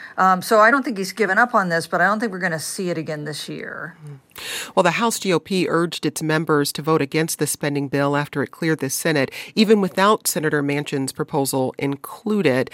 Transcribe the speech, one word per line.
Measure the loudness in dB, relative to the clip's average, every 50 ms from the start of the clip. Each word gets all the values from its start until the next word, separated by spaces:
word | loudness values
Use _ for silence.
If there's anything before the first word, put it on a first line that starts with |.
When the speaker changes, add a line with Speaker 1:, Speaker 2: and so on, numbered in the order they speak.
| -18 -10 -2
Speaker 1:
Um, | 0 2 2 2 2
so | 2 2 4 6
I | 6 6
don't | 6 4 2
think | -2 -4
he's | -4 -6 -6
given | -2 -2 0 2 2 2
up | 2 2
on | 2 0 0 2
this, | 0 -2 -2 -2
but | 0 2
I | 2
don't | 2 2 0
think | -2 -4
we're | -4 -4
gonna | -4 -4 -4 -4
see | -6 -8 -8 -6 -4 -4
it | -4
again | -4 -6 -6 -8 -8 -8
this | -10 -10 -10 -10 -10
year. | -10 -12 -12 -12 -12 -12 -14 -14 -16 -18 -18 -18 -18 -20 _ _ -18 -14 -12 -10 -10 -10 -10 -2 2
Speaker 2:
Well, | 4 4
the | 4
House | 4 2 0 0 0 -2
G | 0 0
O | 0 0
P | 0 0 0 0 0 2
urged | 2 0 0 0 -2 -2 -4
its | -4 -2 -2
members | -2 0 0 0 2 2 2 2 2 0 -4
to | -4
vote | 0 0 2 2
against | 2 0 0 -2 -2 -2 -2 -2
the | -4 -4
spending | -4 -4 -4 -2 -2 -2 -2 -2
bill | 0 0 0 2 0
after | 0 -2 -2 -4 -4 -4
it | -4
cleared | -6 -4 -2 -2 0 0
the | -2 -4
Senate, | -4 -2 -2 0 0 2 0 -2 -4 -8 -16 -4 0
even | 2 4 6 6 4
without | 4 2 2 2 4 4 4 2 0 -4
Senator | -4 -2 0 0 0 0
Manchin's | 0 0 -2 -2 -2 -4 -4 -4 -4 -4
proposal | -4 -6 -6 -4 -2 -2 -2 0 0 -2 -2 -2 -4 -4
included. | -4 -4 -4 -6 -10 -14 -16 -10 -6 -2 -2 2 2 2 2 2 0 -2